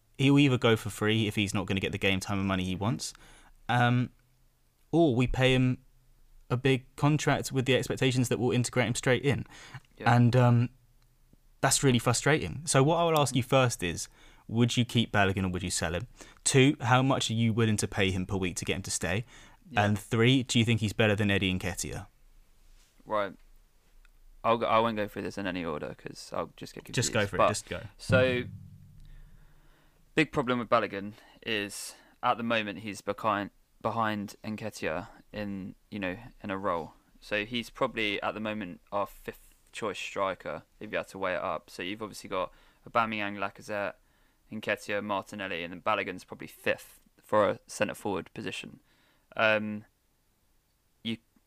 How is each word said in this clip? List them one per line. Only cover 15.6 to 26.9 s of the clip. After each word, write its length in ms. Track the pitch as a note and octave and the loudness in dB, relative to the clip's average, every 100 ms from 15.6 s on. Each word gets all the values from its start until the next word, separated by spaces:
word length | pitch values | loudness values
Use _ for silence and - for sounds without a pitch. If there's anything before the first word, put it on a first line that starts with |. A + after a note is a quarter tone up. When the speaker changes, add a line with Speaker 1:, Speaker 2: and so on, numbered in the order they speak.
Speaker 1:
you 80 | - | -4
sell 240 | - E2 F2 | -2 -2 -4
him? 120 | B2 - - - | -8 -14 -20 -6
Two, 340 | - C3+ C3+ D#3 | 2 6 6 4
how 220 | A2+ B2+ | 2 2
much 300 | C3+ C3 - | 2 0 -2
are 20 | |
you 180 | A2+ A#2 | 0 2
willing 260 | A2 A2 G#2 | 2 2 0
to 100 | G2+ | -2
pay 240 | - F#2+ | 0 0
him 160 | F#2+ F#2 | 0 -2
per 100 | G2 | -2
week 180 | F#2 - | -4 -4
to 60 | |
get 120 | - F#2+ | -4 -4
him 60 | |
to 80 | - | -4
stay? 340 | - E2 G2 - - - - F3 | -4 -2 -4 -6 -14 -20 -20 -4
Speaker 2:
Yeah. 140 | A2+ | 0
Speaker 1:
And 140 | G#2 G#2 | 2 2
three, 460 | - A2+ A#2+ C3+ | 0 4 6 4
do 160 | A#2+ A#2+ | 2 2
you 40 | |
think 180 | A2 A2 | 4 2
he's 120 | G#2+ | 0
better 220 | - G#2+ G2+ | 2 2 2
than 160 | G2+ | 2
Eddie 200 | G2 F#2+ F#2 | 2 0 -2
Nketiah? 480 | F#2 - - - - _ - - _ _ - - _ _ - | -4 -6 -8 -10 -12 _ -20 -20 _ _ -20 -20 _ _ -4
Speaker 2:
Right. 280 | G#2 G2 D#2 - - _ _ _ - - _ - - | -2 -2 -8 -20 -20 _ _ _ -20 -20 _ -20 -4
I'll 140 | A2+ A#2 | 0 2
go, 80 | - | 2
I 100 | A2 | 2
won't 180 | A#2 G#2+ | 2 0
go 100 | G#2 | -6
through 160 | - | -6
this 140 | G2 G2+ | -8 -6
in 80 | G2 | -6
any 180 | F2 E2 | -4 -6
order 300 | D2+ - - | -6 -8 -12
'cause 320 | - - - | -16 -16 -10
I'll 220 | - E2+ - | -8 -8 -10
just 200 | - - | -16 -16
get 100 | |
confused. 100 | - | -6